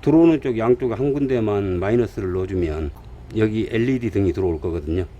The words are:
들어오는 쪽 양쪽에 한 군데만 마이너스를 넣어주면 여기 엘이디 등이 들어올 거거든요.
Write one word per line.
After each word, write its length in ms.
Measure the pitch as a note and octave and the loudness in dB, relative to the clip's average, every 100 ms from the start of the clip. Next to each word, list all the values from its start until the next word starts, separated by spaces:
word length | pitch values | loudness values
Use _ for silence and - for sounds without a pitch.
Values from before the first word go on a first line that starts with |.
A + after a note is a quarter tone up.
들어오는 400 | - D#3 E3+ D#3 | 4 6 6 4
쪽 160 | C3+ A2+ | 0 0
양쪽에 340 | A2+ B2 C3 | 2 2 0
한 200 | A2 C#3 | -2 -2
군데만 640 | C#3 C3+ B2+ G#2+ G2+ G2 F2+ | 0 0 0 2 0 0 -2
마이너스를 520 | F#2+ A#2+ A2 - F#2+ | 0 2 0 -2 -4
넣어주면 580 | F#2 F#2 F#2+ E2+ D#2 D#2 - - - - G#2+ | -2 -2 -2 -2 -2 -6 -10 -18 -18 -8 0
여기 280 | A2 A2 - | 0 0 -2
엘이디 400 | A2+ A#2+ C3 A#2 | 0 0 0 0
등이 220 | G2 G2 | 0 0
들어올 260 | F2 F#2 D#2+ | 0 -2 -2
거거든요. 460 | F#2 E2 D2+ E2+ E2+ - | -4 -4 -2 -4 -4 -8